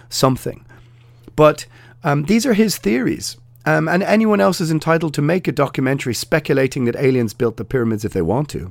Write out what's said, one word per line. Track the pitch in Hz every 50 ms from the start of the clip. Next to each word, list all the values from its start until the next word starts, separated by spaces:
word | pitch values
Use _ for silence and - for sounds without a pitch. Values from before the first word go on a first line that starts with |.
| - -
something. | - - - 131 131 117 - - - - - - - - - - - - - - - - - - -
But, | - 151 151 143 - - - - - - - - - -
um, | 160 143 147 147
these | 143 208 233 220
are | 277 220
his | 190 220 208 -
theories. | - - 202 220 254 247 160 80 - - - - - - - - - -
Um, | 151 156 156 156
and | 160 170 180 196
anyone | 170 196 214 226 214 208 196
else | 196 196 175 -
is | 180 160
entitled | 165 156 - 160 165 165 170 160 143
to | -
make | 147 147 170 185 -
a | -
documentary | 127 147 143 127 - - 135 131 135 139 - 131 113
speculating | - - - - 156 - - 147 135 135 131 - 143 123
that | 117 117
aliens | - 143 131 131 127 120 107 -
built | - 123 117 110
the | - 110
pyramids | - - 131 117 113 110 101 107
if | 95 -
they | -
want | 85 80 101 131 151 139
to, | - 60 60 92